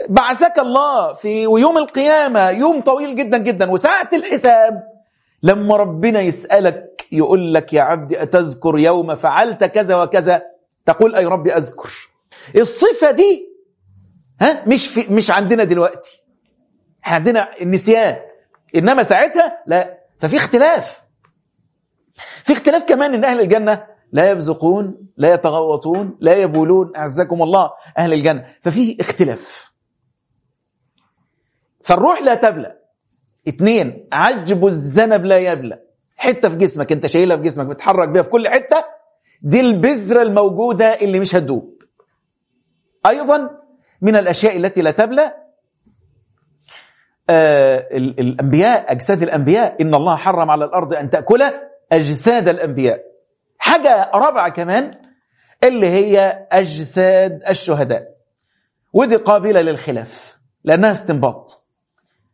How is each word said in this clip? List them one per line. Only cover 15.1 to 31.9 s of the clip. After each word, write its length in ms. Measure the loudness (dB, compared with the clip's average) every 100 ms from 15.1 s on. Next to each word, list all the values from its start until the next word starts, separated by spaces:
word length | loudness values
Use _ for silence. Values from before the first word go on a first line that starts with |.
مش 180 | 0 2
عندنا 320 | 0 0 0
دلوقتي. 600 | 0 0 -2 -4 -18 -20 _ _ _ _ _ _ _ _
إحنا 120 | -4 -2
عندنا 340 | 0 -2 -4 -8
النسيان، 540 | -4 -2 2 2 2 -4 -14 _ _ _ _ 0
إنما 280 | 2 0
ساعتها 600 | 2 2 2 0 -2 -4 -2
لا. 300 | -2 -2 -10 _ _
ففي 180 | -2 -2
اختلاف. 640 | 0 2 2 2 -4 -18 _ _ _ _ _ _ _ _ _ _ _ _ -20 -10
في 100 | -2
اختلاف 300 | 0 2 0
كمان 300 | 2 0 2
إن 120 | 0 0
أهل 140 | 0
الجنة 460 | 2 2 0 -4 -6 _ _
لا 180 | 0 2
يبزقون، 760 | 0 -4 -2 0 0 -4 -10 -20 -2
لا 160 | 2
يتغوطون، 840 | 2 0 -2 -2 -2 -2 -4 -6 -2
لا 160 | 2 2
يبولون، 600 | 2 0 2 2 0 -6
أعزكم 460 | -8 -4 -4 -2
الله، 300 | 0 0 0 -6 -10 -4
أهل 160 | -2
الجنة. 320 | 0 0 -2 -8 _
ففي 360 | -4 -2 -2 -2
اختلاف. 680 | -8 0 -2 -2 -14 -20 -20 _ _ _ _ _ _ _ _ _ _ _ _ _ _ _ _ _ _ _ _ _
فالروح 380 | 0